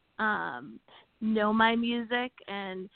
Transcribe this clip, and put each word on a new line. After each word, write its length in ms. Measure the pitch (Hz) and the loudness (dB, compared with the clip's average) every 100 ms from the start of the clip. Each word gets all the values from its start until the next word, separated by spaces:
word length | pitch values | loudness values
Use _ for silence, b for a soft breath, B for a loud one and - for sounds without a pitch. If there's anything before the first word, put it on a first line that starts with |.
| _ - | _ -4
um, 600 | 214 202 170 123 139 - _ B B - | -2 0 -2 -8 -12 -16 _ B B -6
know 320 | 220 214 214 | 0 2 4
my 240 | 220 226 233 | 6 6 4
music. 560 | 233 240 226 247 247 - - | 0 -2 -2 -2 -4 -8 -10
And 400 | 202 196 185 190 | -8 -8 -8 -10